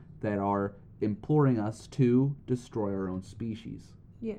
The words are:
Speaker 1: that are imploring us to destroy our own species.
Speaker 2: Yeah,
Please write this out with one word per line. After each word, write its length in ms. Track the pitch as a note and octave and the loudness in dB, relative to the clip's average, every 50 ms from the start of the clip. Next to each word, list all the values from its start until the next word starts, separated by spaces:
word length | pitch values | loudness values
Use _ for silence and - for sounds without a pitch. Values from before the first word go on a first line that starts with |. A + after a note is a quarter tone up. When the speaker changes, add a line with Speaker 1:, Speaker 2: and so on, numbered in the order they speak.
| - - - - | -20 -20 -12 -6
Speaker 1:
that 180 | - A2 G#2 G2 | -4 -2 -2 0
are 360 | G2 G2+ G2+ G2+ G2 G2+ - - - - - - | 0 0 2 0 0 -2 -4 -8 -16 -20 -8 -4
imploring 580 | G#2 G#2+ G#2 G2+ - - D3+ D3+ C#3+ C3+ B2 A2+ | -2 -2 -2 -4 -2 2 4 4 6 6 4 2
us 280 | G#2 G#2+ A2 - - - | 0 -4 -6 -8 -14 -8
to 460 | - - C3 A#2+ A#2+ B2+ C3+ C#3 C#3+ - - | 0 2 4 6 6 6 4 2 0 -4 -4
destroy 440 | - B2+ B2 - - - A#2 G#2 G2 | -4 -4 -4 -4 -6 -6 -4 -2 -2
our 180 | G2 G2 F#2+ F#2 | -2 -2 -4 -4
own 140 | F#2 F#2+ F#2+ | -4 -6 -8
species. 720 | - - - - A2+ A2 A2 - - - - - - - - - - - - | -10 -10 -8 -8 -8 -8 -8 -10 -12 -14 -14 -16 -18 -20 -20 -20 -20 -16 -10
Speaker 2:
Yeah, 160 | A#3+ A3+ G3+ | -10 -10 -10